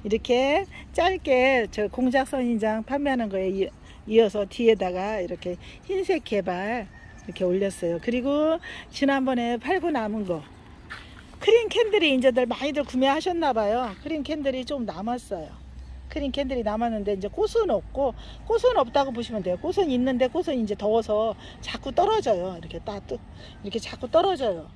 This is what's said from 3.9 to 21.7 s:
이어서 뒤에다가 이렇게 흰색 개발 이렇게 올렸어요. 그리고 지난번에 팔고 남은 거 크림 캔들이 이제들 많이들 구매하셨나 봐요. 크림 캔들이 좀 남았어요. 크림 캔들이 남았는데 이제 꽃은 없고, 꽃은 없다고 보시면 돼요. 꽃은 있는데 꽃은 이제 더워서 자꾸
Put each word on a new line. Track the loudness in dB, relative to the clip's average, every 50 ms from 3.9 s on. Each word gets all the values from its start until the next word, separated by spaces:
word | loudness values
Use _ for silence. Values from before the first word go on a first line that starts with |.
| -20 -16 -6
이어서 | 4 6 6 6 6 4 -2 -4 -2
뒤에다가 | -2 4 6 6 6 6 2 -2 -2 -2 -2 -2 -2 -2
이렇게 | -4 -4 -6 -6 -6 -6 -6 -6 -10 -18 -18 -18 -8
흰색 | -4 -4 -2 0 0 0 0 0
개발 | 0 -2 0 0 0 -4 -2 -2 -2 -4 -4 -6 -8 -14 -20 -20 -20 -20 -14 -14
이렇게 | -14 -4 -2 0
올렸어요. | 2 2 2 2 0 -2 -2 -2 -2 -2 -2
그리고 | -2 -2 -2 0 0 0 2 2 2 2 0 0 -4 -10 -14 -14 -16 -14
지난번에 | -4 0 2 2 4 2 2 0 0 0 0 0 -2 -2
팔고 | 0 0 0 2 2 0
남은 | 0 0 0 -2 -2 -4 -2
거 | -2 -4 -4 -6 -12 -20 -20 -20 -20 -20 -20 -16 -16 -16 -16 -16 -18 -20 -20 -20 -20 -16 -2
크림 | 4 4 6 6 4 2
캔들이 | 2 2 2 4 4 4 4 4 2
이제들 | 4 4 4 4 4 0
많이들 | 0 -2 -4 -4 -2 -2 -2 -4
구매하셨나 | -2 0 2 2 4 2 2 0 -2 0 2 2 2
봐요. | 2 2 2 0 0 0 -2 -4 -6 -10
크림 | -8 -6 -4 -4
캔들이 | -4 -4 -6 -2 -2 -2 -2 -2 -6
좀 | -6 -4 -4 -4
남았어요. | -6 -6 -6 -4 -4 -4 -6 -6 -8 -8 -8 -8 -12 -14 -18 -18 -18 -16 -16 -16 -16 -16 -16 -14 -8
크림 | -6 -4 -4 -2
캔들이 | -2 -2 -2 -2 -2 -2
남았는데 | 0 0 0 0 0 0 0 -2 -2 -2 -2
이제 | -2 -2 -6
꽃은 | -2 0 -2 2 2 2 2 2
없고, | 2 0 -2 -4 -2 0 0 0 0 -4 -14 -16 -16 -16 -2
꽃은 | 0 0 4 4 4 4 4
없다고 | 2 4 2 2 2 2
보시면 | -2 -6 -6 -4 -4 -4
돼요. | -2 -2 -2 -2
꽃은 | -2 -2 2 2 2 2
있는데 | 2 2 2 2 2 2 2 2
꽃은 | 2 -2 -2 0 0 0
이제 | 0 -2 -2
더워서 | -2 0 2 2 2 2 2 0 2 2 0 -2 -6 -12 -18 -16 -12
자꾸 | -10 -10